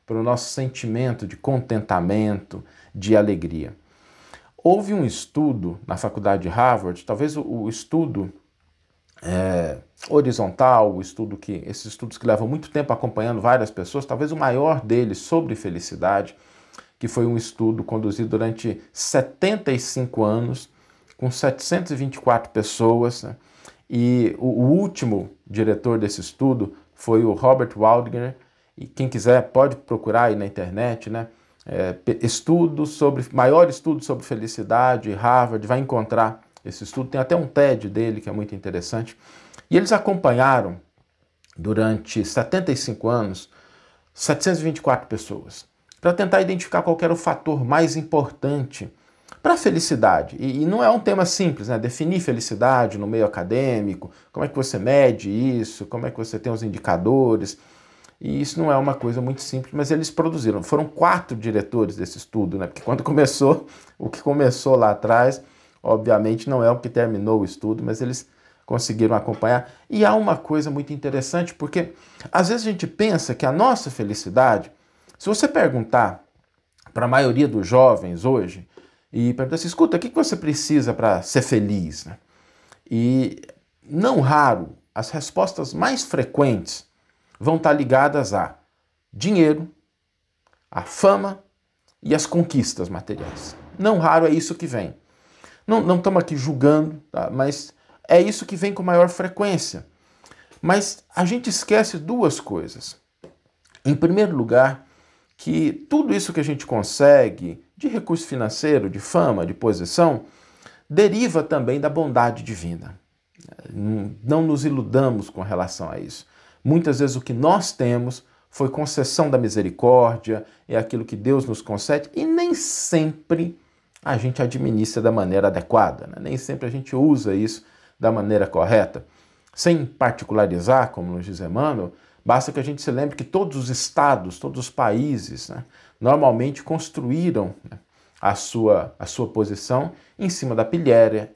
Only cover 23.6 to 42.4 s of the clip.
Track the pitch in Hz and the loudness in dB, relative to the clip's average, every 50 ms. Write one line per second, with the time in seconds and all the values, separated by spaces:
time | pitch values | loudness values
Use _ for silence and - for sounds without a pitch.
23.6 | - - - _ _ - 123 120 120 123 123 123 117 98 - - 123 127 107 117 | -20 -20 -20 _ _ -6 -2 0 2 2 2 2 2 0 0 -2 -2 -2 0 2
24.6 | 123 131 156 185 202 185 - - 131 117 104 98 87 - - _ _ - 101 107 | 4 4 4 4 2 0 -4 -4 -4 -2 -2 -2 -4 -6 -14 _ _ -8 -2 0
25.6 | 110 107 104 104 - 120 117 113 104 98 - - 92 - - - 135 135 127 117 | 0 0 0 0 0 -2 0 0 0 -2 -4 -6 -12 -12 -6 -2 0 0 2 0
26.6 | 101 - - - _ _ _ - - 117 113 110 113 110 98 - 131 127 131 127 | -2 -6 -8 -14 _ _ _ -8 -2 2 4 4 4 4 2 4 4 4 4 4
27.6 | 123 117 - 104 107 110 117 117 120 117 120 120 123 131 131 - _ _ _ _ | 2 -4 -2 2 4 4 4 4 2 -2 -6 -8 -8 -8 -10 -14 _ _ _ _
28.6 | _ _ _ - - - - - 131 127 - 113 95 120 123 127 - - - 131 | _ _ _ -20 -20 -12 -6 -6 -4 -4 -4 0 4 6 6 6 4 2 4 4
29.6 | 135 143 123 - - - 117 110 - 113 107 117 120 117 104 104 101 98 - 104 | 4 4 2 -4 -8 -6 -6 -6 -2 0 2 4 4 4 2 0 -4 -8 -8 -8
30.6 | 90 90 92 104 120 120 113 110 - 107 110 117 113 - _ _ _ _ _ _ | -8 -8 -6 -4 -4 -4 -4 -6 -8 -10 -10 -10 -10 -12 _ _ _ _ _ _
31.6 | _ - - 90 92 90 87 - - - 82 - - 117 - - - - 165 175 | _ -8 -4 -4 -4 -4 -4 -6 -4 -4 -4 -2 -2 -4 -4 -4 0 0 2 2
32.6 | 170 160 147 143 151 147 - - 151 139 135 127 127 - - 131 123 131 147 170 | 2 0 0 -2 -6 -4 -2 0 2 2 2 0 -6 -4 0 4 4 6 8 8
33.6 | 175 156 131 - - 165 151 156 - - 131 110 - - 127 110 110 113 - - | 6 6 4 -4 -4 -4 -4 -4 -4 -6 -6 -6 -6 -8 -8 -8 -8 -10 -8 -8
34.6 | 104 101 110 120 123 127 127 120 - 107 101 104 117 120 123 127 123 117 113 107 | -4 0 2 4 4 4 2 0 -2 -6 -4 0 2 4 4 4 4 2 0 -4
35.6 | 104 104 123 131 139 131 135 113 107 - 117 113 113 110 113 - _ _ _ _ | -2 -2 -2 -2 -2 -2 -2 -4 -2 0 0 2 2 0 0 -6 _ _ _ _
36.6 | - - - - 107 - - 135 127 127 - 135 131 - 170 175 151 127 - 147 | -16 -16 -14 -14 -14 -10 -8 -8 -8 -4 -4 -4 -2 0 0 -2 -2 0 2 2
37.6 | 143 139 127 107 107 101 98 107 113 113 107 107 - 104 101 107 104 104 98 95 | 4 4 2 0 -2 -4 -2 -2 -2 -2 -2 -6 -8 -8 -8 -6 -8 -8 -10 -12
38.6 | - 98 90 87 87 - - 113 117 117 - _ _ - - - - - _ - | -10 -8 -8 -6 -6 -6 -6 -6 -6 -8 -12 _ _ -20 -20 -20 -20 -20 _ -20
39.6 | - - - 175 202 - 220 202 - 202 196 175 - 143 120 123 131 139 131 120 | -4 2 2 2 4 4 2 2 2 0 0 2 2 4 4 6 6 6 6 4
40.6 | 101 90 87 90 - _ _ _ _ _ _ _ _ _ _ _ _ _ _ - | 2 -2 -6 -12 -16 _ _ _ _ _ _ _ _ _ _ _ _ _ _ -8
41.6 | 82 104 107 107 110 110 110 107 - - - 110 101 - - 131 | -4 -2 0 0 0 0 0 -2 -6 -6 -4 -4 -4 -2 -2 -4